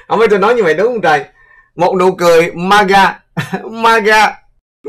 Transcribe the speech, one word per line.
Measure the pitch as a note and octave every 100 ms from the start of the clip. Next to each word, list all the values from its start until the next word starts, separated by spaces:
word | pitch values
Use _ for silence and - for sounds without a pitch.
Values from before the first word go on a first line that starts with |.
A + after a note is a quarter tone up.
| -
không | G3
biết | A3
tôi | G3+
nói | G#3 B3
như |
vậy | F3
đúng | D#3 A3
không | A#3
trời? | E3+ D3 C3+ _ _ _ _ -
Một | F3+ F#3
nụ | F#3 F3+
cười | E3+ E3 E3+
maga, | E3 F3+ G#3 F#3+ G3 F#3 - _ -
<laughs> | - F#3+ -
maga. | A3+ A3+ A3+ G#3 G#3+ G#4 - _ _ _ _